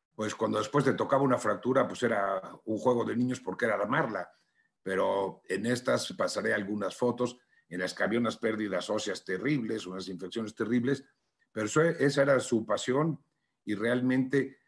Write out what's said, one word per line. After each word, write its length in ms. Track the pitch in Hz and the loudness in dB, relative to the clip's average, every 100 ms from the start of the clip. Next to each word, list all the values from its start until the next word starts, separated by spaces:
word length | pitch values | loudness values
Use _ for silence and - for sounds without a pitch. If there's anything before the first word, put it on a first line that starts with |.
| _ - | _ -8
pues 200 | 107 - | -6 -2
cuando 240 | 107 107 | -2 0
después 260 | 104 143 135 | 2 2 4
te 80 | |
tocaba 300 | 98 113 139 | 2 2 4
una 140 | 139 123 | 4 2
fractura, 500 | 110 98 123 131 107 | 2 0 2 2 2
pues 160 | 95 | 0
era 380 | 120 107 98 95 - - - | 0 2 0 -2 -6 -10 -6
un 120 | 110 | 0
juego 260 | 123 120 | 2 2
de 120 | 110 113 | 2 0
niños 240 | 123 123 | 0 -2
porque 260 | - 92 117 | -6 -2 0
era 100 | 101 | 0
armarla. 540 | 104 143 131 98 87 _ _ _ _ _ | 0 0 0 -4 -8 _ _ _ _ _
Pero 600 | 95 95 95 98 98 - - | -4 0 2 2 -2 -6 -4
en 180 | 98 113 | -2 0
estas 460 | 120 - 117 - | 0 0 0 -2
pasaré 400 | 95 92 101 107 | -4 -2 -2 -2
algunas 420 | 104 98 107 95 - | -2 -2 -4 -4 0
fotos 420 | 123 120 120 - _ _ _ | 0 0 -4 -6 _ _ _
en 120 | 90 | -6
las 140 | 90 | -6
que 100 | - | -2
había 160 | 98 117 | 0 0
unas 180 | 117 - | 0 -2
pérdidas 520 | 113 110 104 90 98 | -2 -2 -2 -2 -2
óseas 360 | 107 104 92 - | -2 -2 -6 -6
terribles, 640 | 92 123 147 110 110 90 | -4 0 -2 -2 -4 -6
unas 200 | 92 92 | -8 -8
infecciones 460 | 90 95 117 107 | -10 -8 -6 -6
terribles, 500 | - 110 123 123 139 - _ _ _ _ | -4 0 2 2 -2 -4 _ _ _ _
pero 140 | 107 107 | -4 0
eso, 160 | 151 | 2
esa 400 | 165 165 - 143 | 2 4 2 4
era 180 | 139 135 | 4 4
su 260 | 127 117 110 | 2 0 0
pasión 580 | 101 - 131 160 147 _ _ _ _ - | -2 0 0 0 -2 _ _ _ _ -6
y 100 | 101 | -2
realmente, 840 | 117 123 127 131 131 139 135 - | 0 2 2 2 2 2 0 -6